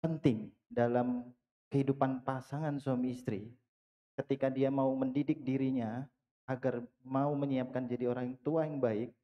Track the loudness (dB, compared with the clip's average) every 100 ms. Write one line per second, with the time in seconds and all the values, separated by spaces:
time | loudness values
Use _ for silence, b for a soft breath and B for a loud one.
0 | -2 2 4 2 -2 _ _ 2 4 4
1 | 2 0 -6 -18 _ _ _ 0 2 2
2 | 2 0 -2 -4 -4 -4 -2 -2 -2 0
3 | 0 -4 -4 -6 -6 -16 _ _ _ _
4 | _ -8 -2 0 0 2 2 4 2 2
5 | 0 0 0 0 0 0 2 0 -2 -4
6 | -8 _ _ _ -6 -2 0 -2 -6 _
7 | -4 0 0 0 0 0 0 -4 -4 -2
8 | 0 0 -4 -4 -2 0 0 0 0 0
9 | -4 -8